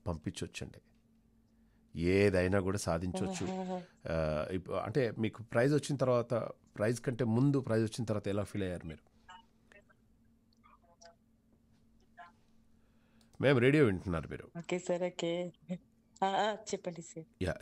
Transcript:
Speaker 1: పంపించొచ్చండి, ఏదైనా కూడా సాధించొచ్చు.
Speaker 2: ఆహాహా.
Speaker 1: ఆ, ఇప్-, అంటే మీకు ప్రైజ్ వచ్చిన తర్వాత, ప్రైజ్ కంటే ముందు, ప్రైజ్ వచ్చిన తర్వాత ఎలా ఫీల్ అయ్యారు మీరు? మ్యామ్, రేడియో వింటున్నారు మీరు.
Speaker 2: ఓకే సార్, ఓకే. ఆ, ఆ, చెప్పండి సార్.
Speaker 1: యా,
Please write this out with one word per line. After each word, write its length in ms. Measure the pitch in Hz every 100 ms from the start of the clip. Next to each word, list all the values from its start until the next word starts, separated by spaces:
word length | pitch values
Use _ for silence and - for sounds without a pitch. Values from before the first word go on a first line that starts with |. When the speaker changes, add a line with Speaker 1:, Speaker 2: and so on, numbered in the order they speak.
| -
Speaker 1:
పంపించొచ్చండి, 720 | 80 - - 85 - 67 - _ _ _ _ _ _ _ _ _ _ _ -
ఏదైనా 600 | 85 98 101 92 90 101
కూడా 180 | 92 98
సాధించొచ్చు. 760 | - 82 90 92 95 185 185
Speaker 2:
ఆహాహా. 300 | 185 185 185 - _ -
Speaker 1:
ఆ, 380 | 80 78 76 -
ఇప్-, 220 | 92 87
అంటే 400 | 95 - 143 117 104
మీకు 240 | 110 -
ప్రైజ్ 320 | 107 117 135
వచ్చిన 220 | 147 - 139
తర్వాత, 380 | 127 123 117 117 - - _ -
ప్రైజ్ 220 | 107 120
కంటే 240 | - 120
ముందు, 360 | 120 113 143 139
ప్రైజ్ 240 | 117 110
వచ్చిన 200 | 110 -
తర్వాత 240 | 110 107 101
ఎలా 140 | 101
ఫీల్ 220 | 98 104
అయ్యారు 220 | 92 87 82
మీరు? 220 | 73 _ _ - - - _ _ - - _ _ _ _ _ _ _ - - _ _ - - _ _ _ _ _ _ _ _ _ - 233 226 _ _ _ _ _ _ _ _ - -
మ్యామ్, 200 | 120 131
రేడియో 240 | 127 151
వింటున్నారు 440 | 123 90 98 82 65
మీరు. 220 | - - 170
Speaker 2:
ఓకే 200 | 165 180
సార్, 240 | - 175
ఓకే. 500 | 180 180 170 175 175 - - 180 _ _ _ -
ఆ, 20 | 196
ఆ, 280 | 190 208
చెప్పండి 480 | 208 - 190 180 170
సార్. 420 | 165 165 160 -
Speaker 1:
యా, 100 | 90 -